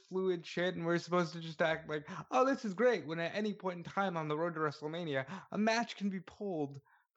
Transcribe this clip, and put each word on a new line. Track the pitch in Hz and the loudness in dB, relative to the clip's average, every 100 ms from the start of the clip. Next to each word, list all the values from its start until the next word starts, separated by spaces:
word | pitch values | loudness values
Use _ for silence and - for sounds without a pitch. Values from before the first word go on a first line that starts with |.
| - | -4
fluid | 185 190 175 - | 0 2 0 -2
shit, | - 180 | 0 0
and | 170 165 | 0 2
we're | 170 | 2
supposed | 165 175 165 | 2 2 2
to | 165 | -2
just | 165 160 | -8 2
act | 160 160 160 | 2 2 -2
like, | 151 151 170 - | -6 -6 -10 0
"Oh, | 254 262 | 4 4
this | 269 | 4
is | 220 | 0
great," | 180 247 208 143 | 4 4 4 0
when | 165 | -2
at | 165 | -2
any | 202 214 | -2 -2
point | 190 185 175 | -2 -4 -6
in | |
time | 165 - 196 170 | -4 0 0 0
on | 156 | 0
the | 151 | 0
road | 170 | 0
to | 160 | 0
WrestleMania, | 151 139 151 165 165 135 131 190 - | -2 -2 -6 -4 -2 -2 -2 -8 -4
a | 196 | 0
match | 220 226 233 - | 2 2 0 -4
can | 196 | -4
be | 190 | -4
pulled | - - 208 165 143 139 - _ _ | -8 -8 -4 -2 -4 -6 -18 _ _